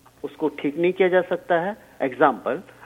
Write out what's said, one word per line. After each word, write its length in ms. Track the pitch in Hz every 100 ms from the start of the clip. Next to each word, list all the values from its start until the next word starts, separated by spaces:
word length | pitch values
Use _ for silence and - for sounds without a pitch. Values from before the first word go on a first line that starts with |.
| _ _
उसको 240 | 143 - 151
ठीक 300 | 147 147 151
नहीं 160 | 175
किया 140 | 185 185
जा 140 | 180
सकता 340 | 180 170 - 170
है? 140 | 180 220 - -
एग्जाम्पल, 600 | 131 123 147 107 - 147 - -